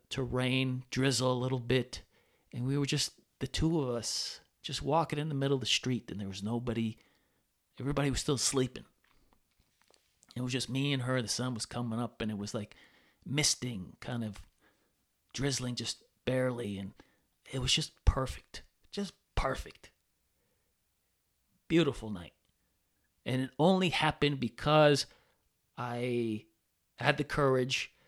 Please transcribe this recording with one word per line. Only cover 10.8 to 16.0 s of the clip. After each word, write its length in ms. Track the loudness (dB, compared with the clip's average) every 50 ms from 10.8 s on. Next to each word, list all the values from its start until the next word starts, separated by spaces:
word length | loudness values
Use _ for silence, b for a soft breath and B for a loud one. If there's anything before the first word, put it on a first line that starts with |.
| 0 0
and 100 | 0 -2
her. 180 | -2 -2 -2 -2
The 80 | -2 -2
sun 260 | -4 -4 -4 -4 -4
was 120 | -6 -8
coming 320 | -8 -6 -6 -4 -4 -4 -4
up, 220 | -4 -6 -6 -6
and 100 | -6 -4
it 80 | -4 -4
was, 160 | -6 -6 -6
like, 220 | -6 -8 -10 b b b b b b b b b b b
misting, 680 | -4 0 2 2 2 0 -2 -4 -6 -6 -8 -10 -12 -14 _
kind 220 | -10 -6 -6 -4
of 180 | -4 -6 -8 -10 -16 -18 _ _ _ _ _ _ _ _ _ _ _ _ _ _ _ _
drizzling 420 | -6 -4 -2 -2 -2 -2 -4 -4 -6
just 300 | -4 -6 -6 -8 -8